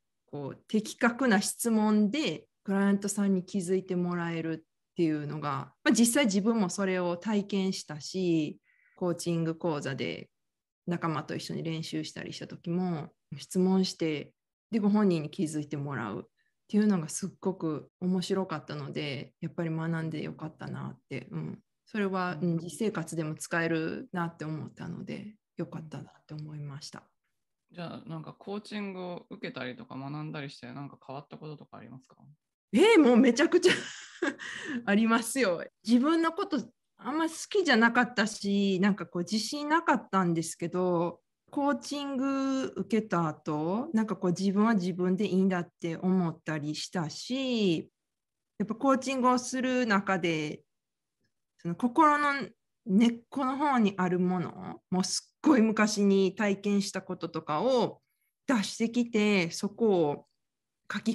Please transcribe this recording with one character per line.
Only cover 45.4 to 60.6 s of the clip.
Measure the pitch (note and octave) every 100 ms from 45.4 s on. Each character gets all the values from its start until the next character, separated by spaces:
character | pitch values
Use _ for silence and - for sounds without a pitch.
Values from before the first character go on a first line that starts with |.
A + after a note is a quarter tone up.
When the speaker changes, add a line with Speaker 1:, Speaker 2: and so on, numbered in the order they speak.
Speaker 1:
ん | F#3+
だ | F3+
っ | F3 _
て | E3+ E3
思 | F#3 F#3 E3+
っ | D3+
た | - D#3
り | D3
し | D3+ -
た | F#3 D3+
し、 | - - B3+ C4 A#3+ G3+ D#3 - _ _ _ _ _ _ _
や |
っ | G3+
ぱ |
コ | A#3 C#4
ー | C4
チ | C4
ン | C4+
グ | B3
を | B3
す | B3 C4
る | B3+ B3+
中 | A#3+ G3 G3 F#3+
で、 | E3+ D#3 D3+ - _ _ _ _ _ _ _ _ _ _
そ | E3+
の | E3+
心 | B3 A#3+ D4+ D4
の | D4 C#4 A#3+ _ _ _ -
根 | G3 A#3+
っ | A#3 -
こ | -
の | C4 C4+
方 | D4 C4
に | G#3 F#3+
あ | F#3
る | F3+
も | F3+ F3+
の、 | E3 - F#3 - _
も | F3+
う |
す | F#3+ - -
っ | _
ご | - C4+
い |
昔 | A3 A3 G#3+ G#3
に | G3+ G3 F#3+
体 | F#3+ G#3 G3
験 | G3+ G3+
し | G3
た | F#3+
こ | F#3+ F3
と | E3
と | D#3+
か | D#3+ D3+
を | A3+ B3+ F3 - _ _ _ _ -
出 | B3+
し | G3 -
て | A3+
き | A#3 A#3+
て、 | G#3+ G#3 G3+ E3+
そ | - G3+
こ | - A3+ F#3 D3+
を | C#3+ - _ _ _